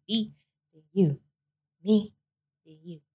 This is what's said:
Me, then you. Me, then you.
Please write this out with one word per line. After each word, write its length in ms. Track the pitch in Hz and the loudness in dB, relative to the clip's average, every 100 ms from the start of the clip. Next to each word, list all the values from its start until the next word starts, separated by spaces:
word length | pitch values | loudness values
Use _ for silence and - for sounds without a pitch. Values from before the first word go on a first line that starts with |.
| - | -8
Me, 240 | 220 220 - _ _ _ | -6 -6 -10 _ _ _
then 100 | 156 _ | _ _
you. 260 | 190 170 139 _ _ _ _ _ _ | 2 2 0 _ _ _ _ _ _
Me, 300 | 175 214 202 _ _ _ _ _ | 0 2 0 _ _ _ _ _
then 140 | 160 156 | -20 -20
you. 180 | 165 160 _ | -18 -18 _